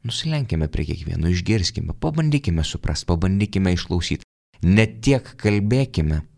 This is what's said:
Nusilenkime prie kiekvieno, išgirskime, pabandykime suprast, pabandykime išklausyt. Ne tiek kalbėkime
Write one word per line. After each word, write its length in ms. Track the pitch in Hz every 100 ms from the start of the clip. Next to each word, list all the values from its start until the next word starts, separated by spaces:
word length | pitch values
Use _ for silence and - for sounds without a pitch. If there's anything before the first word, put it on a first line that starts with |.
Nusilenkime 600 | 117 - 165 156 127 80 78
prie 180 | 76 73
kiekvieno, 440 | 80 - 82 80
išgirskime, 640 | 87 87 110 87 - 80
pabandykime 680 | - 160 156 156 147 - 82 78
suprast, 400 | - - 73 -
pabandykime 680 | 85 92 98 104 98 92 90
išklausyt. 480 | - 87 82 76 - _ _ _ 87
Ne 220 | 101 110
tiek 400 | 113 135 131 - -
kalbėkime 880 | 107 104 101 127 135 - 78 78 -